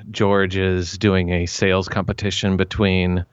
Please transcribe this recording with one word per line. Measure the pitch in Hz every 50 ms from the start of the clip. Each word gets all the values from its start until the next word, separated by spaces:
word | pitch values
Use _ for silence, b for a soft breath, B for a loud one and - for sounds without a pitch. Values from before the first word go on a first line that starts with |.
| - -
George | 110 - 110 98 101 98 98 92 95
is | 98 95 92 92 90 87 80 -
doing | 92 - 104 95 92 90 87
a | 90 87 87
sales | 87 - - - 95 92 92 95
competition | - - 104 95 98 101 - - 104 92 - - 101 95
between | 92 95 92 - - 107 98 92 92 90 90 90 90 90 -